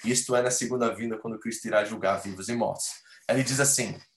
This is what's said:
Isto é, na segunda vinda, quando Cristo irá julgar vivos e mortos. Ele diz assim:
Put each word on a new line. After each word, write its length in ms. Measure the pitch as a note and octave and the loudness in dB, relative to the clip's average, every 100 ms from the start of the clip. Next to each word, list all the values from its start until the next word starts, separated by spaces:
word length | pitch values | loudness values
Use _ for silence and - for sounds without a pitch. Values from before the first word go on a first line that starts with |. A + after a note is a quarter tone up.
Isto 320 | A2+ B2 - B2 | 0 2 4 2
é, 40 | |
na 120 | B2 | 4
segunda 420 | B2 A#2 B2 A#2 | 0 0 0 0
vinda, 240 | A2+ A#2 A2 | 0 -4 -4
quando 200 | A2+ A2 | -6 -8
Cristo 260 | A#2 A2+ A2+ | -6 -6 0
irá 180 | G#2+ | 2
julgar 380 | G#2 A2 F#2+ G2 | 2 0 0 0
vivos 260 | G2+ F#2+ G2 | -4 -8 -4
e 60 | |
mortos. 320 | A#2+ G#2 - - - - - - | -2 -2 -2 -6 -8 -18 -8 0
Ele 140 | B2+ | 2
diz 160 | B2 C3+ | 2 2
assim: 400 | C#3 - G#2+ - - | 2 2 0 -6 -14